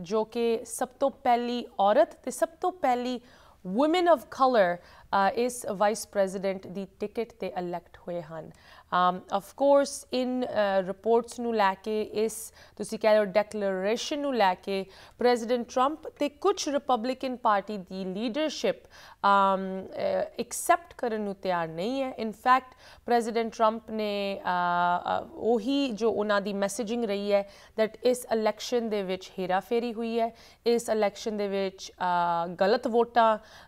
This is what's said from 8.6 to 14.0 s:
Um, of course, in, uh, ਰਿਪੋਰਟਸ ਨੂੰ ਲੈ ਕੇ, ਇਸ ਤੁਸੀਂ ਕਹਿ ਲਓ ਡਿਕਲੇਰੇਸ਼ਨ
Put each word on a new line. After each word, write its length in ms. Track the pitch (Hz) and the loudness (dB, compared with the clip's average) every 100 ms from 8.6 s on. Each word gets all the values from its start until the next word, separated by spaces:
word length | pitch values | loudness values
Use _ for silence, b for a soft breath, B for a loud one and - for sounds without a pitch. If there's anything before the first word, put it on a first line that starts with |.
| B B _ | B B _
Um, 340 | 180 180 180 | 4 4 2
of 220 | - 196 | -2 -4
course, 800 | - - 277 277 277 - - 254 | -4 0 4 6 4 -4 -6 -4
in, 200 | 247 254 | -2 -2
uh, 440 | 247 - 202 190 185 | -2 0 2 2 0
ਰਿਪੋਰਟਸ 520 | 190 220 233 240 - | -4 2 2 2 -6
ਨੂੰ 160 | 233 226 | -2 2
ਲੈ 180 | 190 | 2
ਕੇ, 280 | 190 214 214 | 0 -4 -4
ਇਸ 520 | 220 208 220 214 - B B - | -4 -2 -2 -4 -12 B B -12
ਤੁਸੀਂ 220 | 202 220 | -10 -2
ਕਹਿ 160 | 220 214 | 4 4
ਲਓ 100 | 208 | 4
ਡਿਕਲੇਰੇਸ਼ਨ 920 | 208 208 214 196 185 196 233 | 0 -2 -2 -2 -2 -2 -2